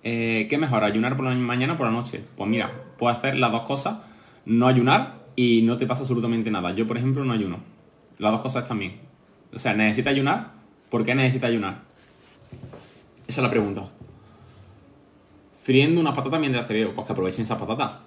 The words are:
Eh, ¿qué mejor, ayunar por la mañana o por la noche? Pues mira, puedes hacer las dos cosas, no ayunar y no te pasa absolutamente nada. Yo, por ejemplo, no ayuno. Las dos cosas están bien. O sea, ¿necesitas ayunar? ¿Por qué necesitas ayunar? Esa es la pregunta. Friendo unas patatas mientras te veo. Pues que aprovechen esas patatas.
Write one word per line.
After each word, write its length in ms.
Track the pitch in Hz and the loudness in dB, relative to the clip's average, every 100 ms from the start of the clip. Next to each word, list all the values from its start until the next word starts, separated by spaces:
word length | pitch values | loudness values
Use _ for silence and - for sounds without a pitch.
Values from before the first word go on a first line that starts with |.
Eh, 420 | 110 117 117 113 110 | -4 -2 0 0 0
¿qué 80 | 147 | 0
mejor, 260 | 156 117 | 2 2
ayunar 320 | 104 107 120 135 | 2 2 0 0
por 80 | |
la 100 | 131 | 0
mañana 380 | 127 120 123 135 | 0 0 0 0
o 40 | 170 | 0
por 100 | 123 | 0
la 60 | |
noche? 300 | 113 127 - - - | -2 -4 -10 -12 -8
Pues 120 | 101 | -2
mira, 220 | 113 101 - - - | 0 -2 -8 -16 -2
puedes 200 | 120 117 | 0 0
hacer 200 | 135 - | 0 0
las 140 | 120 | 2
dos 120 | 113 | 0
cosas, 360 | - 139 - 110 - - - - | -2 -4 -4 -6 -12 -20 -20 -20
no 240 | - 117 123 | 0 4 6
ayunar 560 | 127 120 175 - - - | 6 6 4 2 -10 -12
y 280 | - 120 113 | 0 4 6
no 160 | 113 120 | 4 2
te 80 | 131 | -2
pasa 160 | 127 | -2
absolutamente 480 | 131 120 113 117 110 | -2 -2 0 -2 -2
nada. 200 | 101 87 | -2 -2
Yo, 140 | 95 110 | -2 -2
por 100 | 117 | -2
ejemplo, 280 | 127 135 | 0 0
no 80 | 135 | 0
ayuno. 260 | 113 98 90 - - - _ _ - | -2 -2 -6 -12 -20 -20 _ _ -4
Las 120 | 104 | 0
dos 100 | 110 | 0
cosas 220 | 131 131 | -2 -6
están 160 | 120 110 | -4 -6
bien. 220 | 95 - - _ _ - - | -6 -10 -20 _ _ -20 -16
O 60 | - | -6
sea, 160 | 123 | -4
¿necesitas 380 | 107 107 110 135 | 0 2 2 0
ayunar? 400 | 139 135 196 - - - _ _ | 2 2 0 -4 -18 -20 _ _
¿Por 140 | 117 | -2
qué 100 | 110 131 | 0 2
necesitas 320 | 131 127 123 | 2 2 0
ayunar? 340 | 117 98 92 - - - - - - - - - - - - - - - | 0 -2 -8 -16 -20 -20 -20 -20 -20 -20 -18 -18 -20 -20 -20 -20 -20 -6
Esa 140 | - | 0
es 20 | |
la 80 | 123 | 2
pregunta. 380 | 117 104 98 95 - - - - - - - - - - - _ _ _ - _ - | 2 0 -4 -10 -18 -20 -20 -20 -20 -20 -20 -20 -20 -20 -20 _ _ _ -20 _ -14
Friendo 380 | - 127 147 170 | 2 4 6 4
unas 140 | 156 | 2
patatas 260 | 139 131 160 | 0 -2 0
mientras 260 | 143 123 110 | 0 -2 -2
te 80 | |
veo. 200 | 107 110 | 0 0
Pues 120 | 110 107 | -4 -6
que 60 | |
aprovechen 300 | 107 92 - | -2 -2 -2
esas 160 | 107 110 | -4 -4
patatas. 340 | 101 117 - - | -4 -4 -4 -6